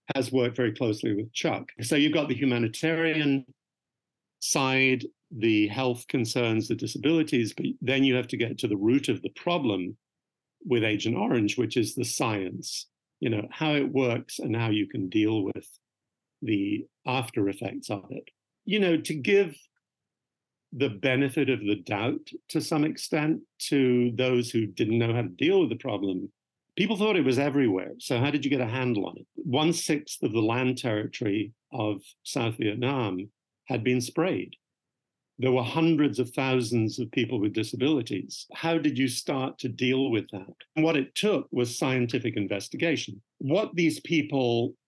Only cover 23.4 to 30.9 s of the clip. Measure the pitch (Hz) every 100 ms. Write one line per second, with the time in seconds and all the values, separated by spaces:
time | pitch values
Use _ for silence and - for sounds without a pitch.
23.4 | - - - 143 127 123 120 117 127 123
24.4 | 117 117 107 - 110 117 117 117 101 90
25.4 | 147 196 170 113 135 104 98 92 98 -
26.4 | _ _ _ - 190 208 214 185 131 127
27.4 | 143 139 123 95 - - - 120 139 147
28.4 | 131 139 120 123 127 110 87 - - -
29.4 | 156 127 156 170 - 147 - - 135 113
30.4 | 107 120 127 123 123